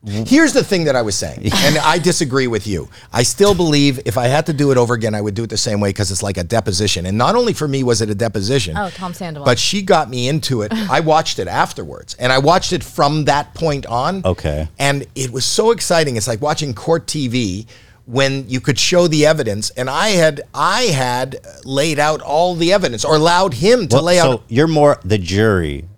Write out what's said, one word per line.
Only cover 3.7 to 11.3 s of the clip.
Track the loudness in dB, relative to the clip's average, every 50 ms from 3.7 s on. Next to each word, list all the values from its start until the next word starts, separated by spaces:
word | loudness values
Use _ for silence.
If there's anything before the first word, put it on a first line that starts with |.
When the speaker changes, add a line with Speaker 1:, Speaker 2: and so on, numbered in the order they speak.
| 4 4 4 2 2 0 -6
Speaker 1:
if | -4 -2
I | 0 0 2
had | 0 0 0
to | -2 -2
do | 0 2 2
it | 4 4
over | 4 2 0
again, | -2 0 -2 -2
I | -2
would | -4 -4 -4
do | -4 -6
it | -4
the | -4
same | -4 -2 -2 0 0
way | 0 0 0
'cause | -2 -4 -4
it's | -4 -4 -4
like | -4 -4
a | -4 -4
deposition. | -2 -2 -2 0 0 -2 0 0 -2 -2 -2 -4
And | -4 0 0
not | 2 2 2
only | 2 0 0 -2
for | -2 -4
me | -4 -2 -2 0
was | 0 0 0
it | 0 -2
a | -2
deposition, | -2 -2 -2 -2 -4 -2 0 0 0 0 -2 -4
Speaker 3:
Oh, | -6 -6 -6
Tom | -8 -10 -12 -12 -10
Sandoval. | -10 -10 -10 -10 -2 0
Speaker 1:
but | 0 0 2
she | 0 -2 -2 -2 0
got | 2 2 2 2 0
me | -4 -4 -2
into | 0 0 -2 -2 -2 -2 -2 -2
it. | -2 -4
I | -4 -2 0 0 0
watched | 2 4 2 2 2 0